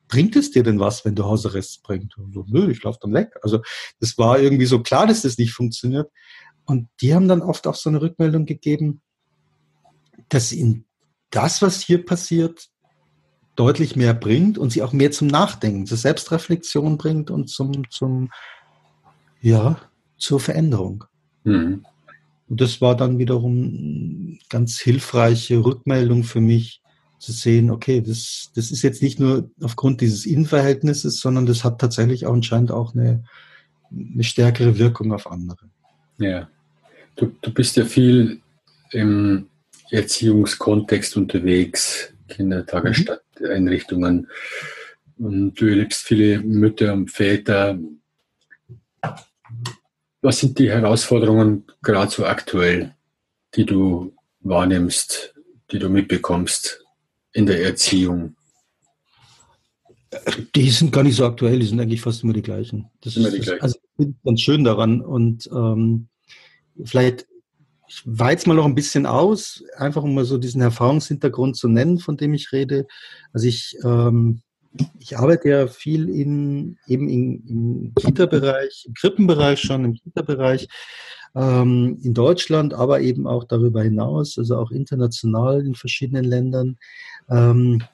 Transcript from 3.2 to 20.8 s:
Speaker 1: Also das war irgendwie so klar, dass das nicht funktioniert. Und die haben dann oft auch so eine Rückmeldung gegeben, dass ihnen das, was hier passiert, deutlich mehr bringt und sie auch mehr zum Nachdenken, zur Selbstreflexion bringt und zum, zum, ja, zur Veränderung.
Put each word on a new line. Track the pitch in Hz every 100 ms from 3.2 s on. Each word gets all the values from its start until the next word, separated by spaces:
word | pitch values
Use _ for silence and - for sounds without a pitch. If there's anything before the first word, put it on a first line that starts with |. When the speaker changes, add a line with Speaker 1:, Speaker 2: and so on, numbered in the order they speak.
| 220 -
Speaker 1:
Also | 110 107 - - - -
das | 113 -
war | 117 135
irgendwie | 139 135
so | 127 123
klar, | 120 131 214
dass | 220
das | 135 120
nicht | 117
funktioniert. | - 120 113 123 135 156 _ - - - _
Und | - 135 117 -
die | 123
haben | 165 190
dann | 175
oft | 180 - -
auch |
so | - 160
eine | 151
Rückmeldung | 160 165 160 160 151
gegeben, | 156 151 147 151 147 _ _ _ _ _ _ _ _ _ _ _ _ -
dass | 139 120
ihnen | - 117 113 - _ _ _ _
das, | - 143 -
was | 196 -
hier | - 175
passiert, | 175 175 - 165 165 - - _ _ _ _ _ _ _ _ -
deutlich | 123 117 160 131
mehr | 120
bringt | 117 107 123 196 208
und | 135
sie | 117
auch | 123
mehr | 139 143
zum | 147 147
Nachdenken, | 147 202 - 110 101
zur | 95 113
Selbstreflexion | 135 156 - 165 - 170 - 151 151 151
bringt | 156 156 147
und | 156 143
zum, | - 135 139 131
zum, | - 135 127 127 - - - _ _ _ _ _ _ _ _
ja, | 117 110 117 165 - _ _ -
zur | - 139
Veränderung. | - 156 160 107